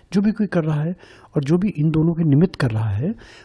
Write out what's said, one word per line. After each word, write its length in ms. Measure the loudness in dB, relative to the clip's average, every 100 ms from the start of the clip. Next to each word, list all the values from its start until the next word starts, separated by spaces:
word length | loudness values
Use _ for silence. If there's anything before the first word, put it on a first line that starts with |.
| _
जो 80 | 0
भी 100 | 0
कोई 160 | 0 -2
कर 160 | -2
रहा 180 | -2 -2
है 140 | -4 -6 -14 -20 -8 -6
और 80 |
जो 140 | 0 0
भी 120 | 0
इन 220 | 0 0
दोनों 220 | 2 0
के 100 | 2
निमित्त 320 | 2 4 2 0
कर 160 | -2
रहा 180 | 0 -2
है, 240 | -2 -4 -6 -14 -20